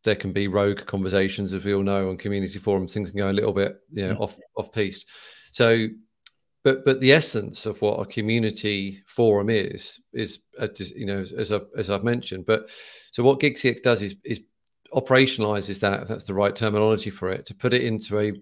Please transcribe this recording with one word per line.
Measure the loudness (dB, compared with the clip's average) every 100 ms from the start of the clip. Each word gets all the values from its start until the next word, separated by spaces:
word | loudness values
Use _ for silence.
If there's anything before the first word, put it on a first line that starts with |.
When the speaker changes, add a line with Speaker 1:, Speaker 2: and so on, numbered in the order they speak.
Speaker 1:
there | 0 -2
can | -2
be | -2 0
rogue | 2 2 0 -6
conversations, | -4 0 2 0 -2 -4
as | -4
we | -2
all | 0
know, | 0 0 -2
on | -4
community | -4 -2 -4 -4
forums. | 0 0 -2
Things | -6 -6
can | -2
go | 0
a |
little | 0 0
bit, | 0 -2 -4 _
you | -6 -4
know, |
Speaker 2:
Mm. | -2
Speaker 1:
off, | -4 -8 -12 -10
off | -6
piste. | -2 -2 -4 -16 -20 -20 -20 -14
So, | 2 4 4 2 -6 _ _ -20 _ _ _
but, | 0 2
but | 2 4
the | 6
essence | 6 6 -2 -4 -8 -8
of | 0
what | 0 0
a | -4
community | -4 0 0 0 -2 -4 -2 -4 -10 _
forum | 2 4 4 2
is, | 0 -2 -8 -12 -16 _
is, | -8 -8 -10 _ -8
uh, | -8
just, | -6 -12 -8
you | -6
know, | -6
as, | -6
as | -6 -2
I've, | -2 -4 -8
as | -4
I've | -2
mentioned. | 0 -2 -4 -8 0
But | 0 0 -20 -20 -20 -12
so | 2
what | 4 4
Gig | 0 2
C | -2
X | 2
does | 2 2
is, | -2 -10
is | -8 -10 _ _ _ _ _
operationalizes | -4 4 6 6 2 0 0 -4 0
that, | 0 0
if | -4
that's | -8
the | -4
right | 0 0 2
terminology | 0 4 4 2 -2
for | -6 -6
it, | -6 -10
to |
put | -4 2
it | 2
into | 2 -4 -2 0
a | 0 -4